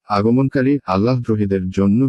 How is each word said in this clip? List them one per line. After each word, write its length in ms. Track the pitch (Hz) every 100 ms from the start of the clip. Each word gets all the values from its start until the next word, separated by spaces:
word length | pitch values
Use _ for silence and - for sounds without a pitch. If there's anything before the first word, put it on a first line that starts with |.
আগমনকারী 760 | - 104 110 123 135 143 131 143 -
আল্লাহদ্রোহীদের 840 | 95 113 127 117 107 101 98 92
জন্য 380 | 95 98 110